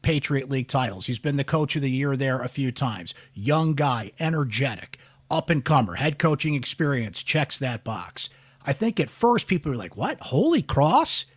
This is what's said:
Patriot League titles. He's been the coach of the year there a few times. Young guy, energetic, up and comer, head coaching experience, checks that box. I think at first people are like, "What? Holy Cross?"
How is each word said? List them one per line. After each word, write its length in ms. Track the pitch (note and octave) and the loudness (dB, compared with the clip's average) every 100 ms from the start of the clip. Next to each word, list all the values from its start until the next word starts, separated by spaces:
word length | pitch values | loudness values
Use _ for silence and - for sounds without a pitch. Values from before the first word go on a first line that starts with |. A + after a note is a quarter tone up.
Patriot 480 | D#3+ D3+ - C#3 C3+ | 0 0 0 -2 0
League 180 | C3+ B2 | -2 0
titles. 380 | C3+ A#2+ F#2+ - | 0 -2 -4 -6
He's 120 | A#2+ | -4
been 200 | D3+ C#3 | -2 -2
the 60 | |
coach 320 | C3+ D#3+ D3 D3+ | 0 0 0 0
of 40 | |
the 100 | C#3 | 0
year 240 | C3 C#3+ | 0 0
there 280 | C3+ C3+ B2+ | 0 0 0
a 60 | B2 | -2
few 240 | - C3 | -2 -2
times. 420 | B2 C3 G2 E2 - - | -2 -4 -4 -10 -16 -16
Young 400 | - G#2 D#3 D#3+ | -6 0 2 2
guy, 400 | D3 C#3+ A#2+ G#2+ - | 2 0 0 -6 -4
energetic, 800 | D#3+ D#3+ C3 G#2+ C3+ - - - - _ _ | -2 0 -2 -2 -2 -4 -12 -20 -20 _ _
up 180 | E3 - | -2 2
and 160 | D#3 | 0
comer, 300 | C#3 D3 G2+ | 4 4 4
head 240 | F2 D3 D3+ | 0 -2 2
coaching 360 | D#3+ D3 D#3 | 0 2 0
experience, 680 | C#3+ - - D3 C3 A2 - | -2 -4 -2 0 0 -4 -6
checks 340 | - D#3 C#3+ - | -2 0 0 -2
that 260 | C3 A#2 | -4 -4
box. 460 | - G2+ F2 - - - _ _ - | -6 -8 -8 -8 -10 -12 _ _ -6
I 80 | |
think 260 | C#3+ A3+ A3 | 0 0 0
at 80 | F3+ | -4
first 380 | - - - - | 2 4 4 2
people 260 | E3+ D3+ | -2 0
are 40 | A#2+ | -6
like, 200 | F2+ - | -8 -4
"What? 240 | F3 - | -4 -4
Holy 400 | - C3 D4+ D#4 | 0 2 4 2
Cross?" 640 | - C#3 D3+ C4 - - - | 2 4 6 6 4 -2 -6